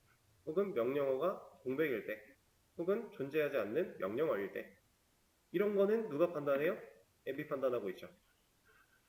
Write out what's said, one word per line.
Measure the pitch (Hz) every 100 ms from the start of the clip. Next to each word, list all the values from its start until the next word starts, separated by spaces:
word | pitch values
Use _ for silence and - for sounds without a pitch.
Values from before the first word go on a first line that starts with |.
| _ _ _ _ -
혹은 | 156 202
명령어가 | 135 120 143 139 131 175 208 - -
공백일 | 127 135 160 113 98
때, | 110 - - _ _ _ -
혹은 | 170 214 226
존재하지 | - 139 156 143 135
않는 | 101 131 190 -
명령어일 | 95 117 156 104 98
때, | - - - _ _ _ _ _ _ _
이런 | 175 208 202
거는 | 196 226 214
누가 | 143 131
판단해요? | 151 143 139 160 220 - - _ _ -
앱이 | 139 147
판단하고 | 139 131 120 101
있죠. | 92 - - _ _ _ _ _ _ _ _